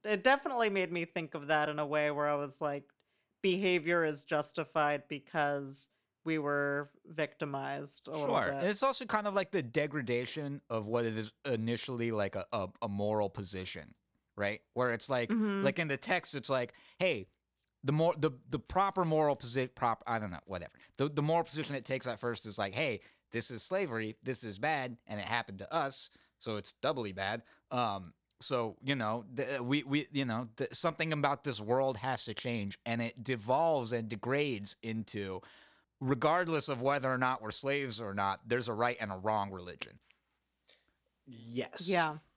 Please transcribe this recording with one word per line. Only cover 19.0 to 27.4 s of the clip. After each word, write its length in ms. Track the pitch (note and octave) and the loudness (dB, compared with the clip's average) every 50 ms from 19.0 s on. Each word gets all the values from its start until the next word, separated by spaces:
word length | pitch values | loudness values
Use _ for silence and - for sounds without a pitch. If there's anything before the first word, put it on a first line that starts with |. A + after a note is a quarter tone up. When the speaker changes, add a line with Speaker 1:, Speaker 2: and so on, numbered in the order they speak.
| F3+ | 2
Speaker 2:
moral 320 | D#3+ D#3 D#3 D#3 D3 C#3 | 4 4 4 6 4 2
posi-, 380 | - - A#2+ A#2 C3 B2+ B2 _ | 0 -2 -2 0 0 -2 -2 _
prop-, 280 | - B2+ A#2+ A2+ - - | 0 2 2 2 0 -2
I 100 | A#2+ A#2 A2+ | -2 -2 -2
don't 120 | G#2+ G2 | -2 -4
know, 80 | F2 D2 _ | -6 -8 _
whatever. 260 | - F#2+ F2+ E2 - - - - - _ | -6 -6 -6 -6 -10 -16 -20 -20 -20 _
The, 120 | - C3+ D3+ | 0 0 0
the 120 | D3 D3 | 2 0
moral 220 | D3 D3+ E3 E3+ D#3+ | 2 4 4 2 2
position 320 | - C#3 D3+ D3 D3+ C#3+ | 0 -4 -4 -4 -4 -4
it 80 | C3+ A2+ | -6 -2
takes 240 | - C3+ C3 - | -2 -2 -2 -2
at 100 | B2+ A#2 | -4 -4
first 280 | - - A#2+ A#2 - - | -2 -2 -2 -2 -2 -6
is 120 | A2 G2 | -6 -4
like, 160 | A2 G2+ G2 F#2+ | -2 -4 -2 0
"Hey, 280 | B2 D#3+ C#3+ A2 G2 - - _ _ _ _ - | 0 0 0 -2 -4 -8 -16 _ _ _ _ -4
this 180 | A#2 A2 - | -4 -2 -2
is 100 | B2+ A2 | -4 -6
slavery, 540 | - - F3+ G3 G3+ D3 A#2 A2+ A2 G#2+ A2 _ - | -4 -2 0 0 0 0 -2 -4 -4 -4 -8 _ -6
this 220 | B2+ B2+ - B2 | -6 -6 -4 -4
is 120 | A2 G2 | -6 -6
bad, 380 | G2 B2 D3+ D#3 C#3+ C3 B2+ A#2 - _ | -2 0 0 0 0 -2 -6 -8 -12 _
and 140 | - G#2+ G#2 | -8 -6 -6
it 60 | G2 | -2
happened 340 | G#2 A2+ A#2 A#2 - G2 F#2+ | 0 0 0 0 -2 -10 -12
to 140 | G2 - - | -8 -2 0
us, 360 | E3 C#3+ C#3 C3 - - - - - _ _ _ _ | 0 0 0 -2 -6 -8 -10 -14 -20 _ _ _ _
so 160 | - A#2+ G#2+ | -6 -4 -4
it's 160 | G#2 G2+ - | -4 -4 -8
doubly 400 | - _ - C#3 D#3 C3 A2+ G2+ | -10 _ 0 0 0 0 -2 -4
bad." 320 | F#2+ F#2+ F#2+ G2 A2 A#2 | -4 -2 -2 -2 -2 -2